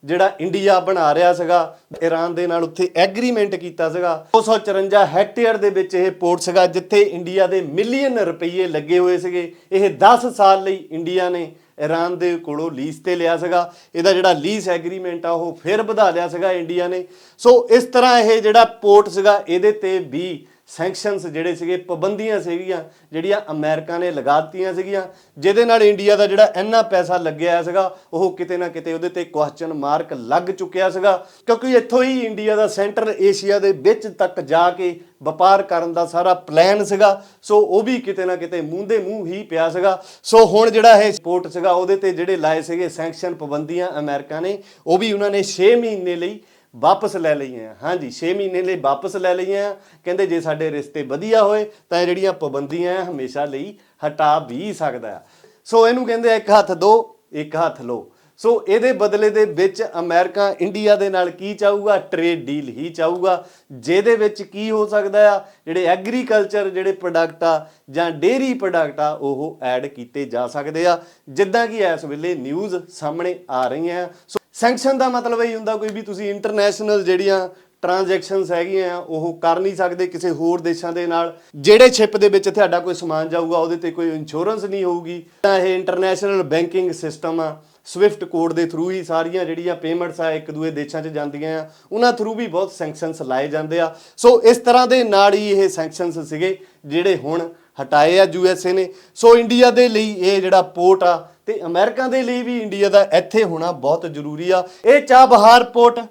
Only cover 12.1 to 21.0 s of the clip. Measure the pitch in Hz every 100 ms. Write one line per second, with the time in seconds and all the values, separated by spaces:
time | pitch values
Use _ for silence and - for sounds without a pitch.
12.1 | 180 175 170 170 147 165 135 143 151 185
13.1 | 180 170 165 175 175 175 - _ 170 175
14.1 | 185 185 165 151 214 185 170 165 190 180
15.1 | 170 170 170 170 165 160 214 214 214 202
16.1 | 165 175 170 185 180 165 175 175 180 180
17.1 | - _ _ 247 247 240 233 247 254 254
18.1 | 240 220 226 214 220 226 - 208 202 202
19.1 | 175 196 202 196 175 202 208 190 190 160
20.1 | 135 185 160 - _ _ - 170 -